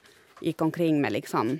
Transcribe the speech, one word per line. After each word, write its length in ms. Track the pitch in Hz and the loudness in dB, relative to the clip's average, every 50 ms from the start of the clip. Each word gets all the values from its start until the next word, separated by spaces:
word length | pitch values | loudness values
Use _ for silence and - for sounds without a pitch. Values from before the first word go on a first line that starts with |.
| _ - - - _ _ - - | _ -20 -20 -20 _ _ -14 -8
gick 220 | - 165 156 - 165 | -6 -4 -2 0 0
omkring 380 | 160 156 170 170 160 156 147 | 0 0 0 2 2 2 2
med 120 | 139 110 101 | 2 2 0
liksom 460 | 131 147 - - 151 113 117 135 160 | -2 -4 -4 -2 -2 0 0 -2 -4